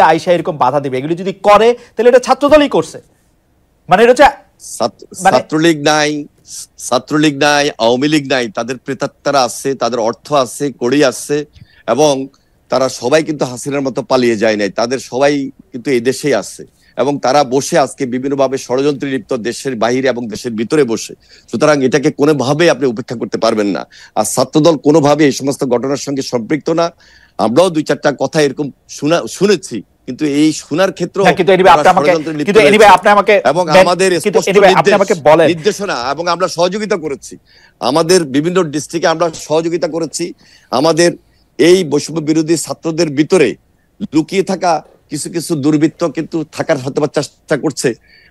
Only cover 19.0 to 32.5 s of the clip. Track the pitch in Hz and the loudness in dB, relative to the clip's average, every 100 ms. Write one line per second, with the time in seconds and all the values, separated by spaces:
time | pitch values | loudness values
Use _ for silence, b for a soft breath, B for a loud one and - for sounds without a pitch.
19 | 143 131 - 131 113 - 135 117 113 127 | -4 -6 -6 -6 -6 -8 -8 -4 -2 0
20 | 131 120 120 104 123 110 113 156 123 107 | -2 -2 -6 -10 -8 -6 -2 0 0 -2
21 | - - b b b 113 151 147 131 147 | -8 -18 b b b 0 2 2 2 0
22 | 139 - 143 147 123 147 170 127 135 107 | -2 0 0 0 0 2 2 2 -2 -4
23 | - 113 117 113 113 110 101 76 - B | -8 -8 -8 -2 0 0 -2 -4 -8 B
24 | B - - - - 160 160 151 143 160 | B -6 -4 -2 -2 2 2 2 2 2
25 | 143 147 147 - 135 131 135 120 135 139 | 4 2 2 0 -4 -4 -2 -2 -4 -6
26 | - 139 - 123 107 151 - 170 170 - | -6 -8 -6 -6 -4 -4 -2 -2 -2 -6
27 | b b b b 110 135 190 156 147 143 | b b b b 0 2 2 2 -2 -2
28 | 147 127 131 160 147 120 123 - - - | -2 -2 -2 0 0 -2 -10 -12 -20 -6
29 | 147 165 110 - 202 170 - 113 - _ | -2 -2 -4 -2 0 0 -4 -12 -12 _
30 | - 123 151 139 156 151 - 175 190 - | -12 -6 -2 2 0 0 -6 -2 -2 -2
31 | 180 190 185 170 175 185 185 156 165 175 | -8 0 0 2 2 4 6 6 6 4
32 | 147 170 151 151 147 | 2 0 -2 -6 2